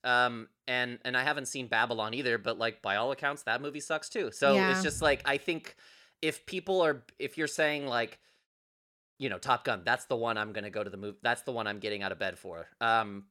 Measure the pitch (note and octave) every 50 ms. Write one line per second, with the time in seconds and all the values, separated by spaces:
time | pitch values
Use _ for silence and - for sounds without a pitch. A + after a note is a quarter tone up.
0 | - B2+ B2 B2 B2 B2 A#2+ A2+ A2+ - _ _ - B2+ B2+ B2+ B2 B2 A#2+ -
1 | - B2+ B2+ B2+ C3 D3+ D3 D3 C3 - - C3+ B2 A2 A#2+ A2 A#2 A#2 A#2 A2
2 | G#2+ A2 A2+ C3+ C3+ B2 A#2 A2 G2 A#2 A2 G#2 A2+ A#2 A2 - - G2+ G2 G#2
3 | A2+ C3+ C3+ - D3+ C#3+ C#3+ C#3+ - - A2+ B2+ D3 D3 C#3+ D3 - - D#3+ D#3
4 | - - - A3+ E3+ A2 - - C#3 C#3 C3+ F#3+ F#3+ F#3 F#3 F#3+ F#3+ D3+ - -
5 | D#3+ D3 C#3 - - C#3+ C#3 D3 - - E3 D#3+ - - - _ - - - -
6 | - _ _ - D#3+ D#3 D3+ - - - F#3 F#3 E3 F#3+ F#3+ F#3 E3+ D#3 C#3+ B2
7 | - - _ - C3+ C3+ - D#3+ D#3 D3 - - D#3 D3 D3 C#3+ C#3 C3+ A#2+ A#2
8 | A#2 A2+ - _ _ _ _ _ _ _ _ _ _ _ _ _ _ _ _ _
9 | _ _ _ - C#3 B2 F#2+ F2+ - C3+ B2 A#2+ - C3+ A2+ F#2 E2+ A#2 B2 -
10 | - - C3+ A2+ A#2 A#2 A2+ G#2+ G#2+ G#2+ G2+ A2 G2+ G#2 G#2 G#2+ G#2 G2+ F#2 F#2+
11 | G#2 G#2 G2 _ - A#2 A#2+ - - C#3 B2 A#2 G#2+ G#2 G2+ G2+ G2+ G#2+ G#2 G2+
12 | G2 F#2+ F#2 - G2 F#2+ F2+ - - F#2+ E2 E2 E2 - _ - A#2 A#2 A2+ A2+
13 | A2 G#2 G2+ G2+ G2 _